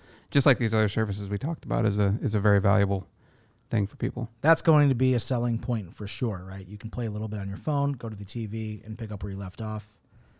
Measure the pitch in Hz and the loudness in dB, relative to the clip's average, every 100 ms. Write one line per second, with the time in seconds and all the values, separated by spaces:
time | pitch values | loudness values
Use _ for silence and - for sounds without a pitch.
0 | - - - 143 143 123 113 110 107 113 | -20 -20 -4 2 4 4 4 2 2 2
1 | 107 101 101 101 147 170 - 117 110 101 | 0 -2 -2 -4 -4 -6 -4 0 2 2
2 | 101 101 117 107 104 101 98 101 98 98 | 2 2 0 2 4 4 6 4 4 0
3 | 85 _ _ _ _ _ - 104 101 - | -4 _ _ _ _ _ -4 -2 -2 -2
4 | 113 - 113 _ 160 160 - 151 143 123 | -4 -4 -8 _ 2 4 6 6 6 4
5 | 131 123 - 123 120 113 - 120 90 - | 2 2 0 0 0 -2 -2 -4 -4 -10
6 | 101 - 123 92 92 95 87 104 113 127 | -8 -4 -4 -4 -8 -12 -10 -10 -8 -6
7 | 113 104 110 104 98 98 - 143 143 131 | -4 -4 -4 -4 -6 -6 -2 -2 0 -2
8 | 113 104 101 120 110 113 110 107 - 107 | -6 -8 -8 -6 -6 -4 -6 -8 -10 -8
9 | 110 101 104 98 95 - 110 107 - _ | -8 -6 -6 -6 -8 -6 -6 -6 -10 _
10 | _ _ _ | _ _ _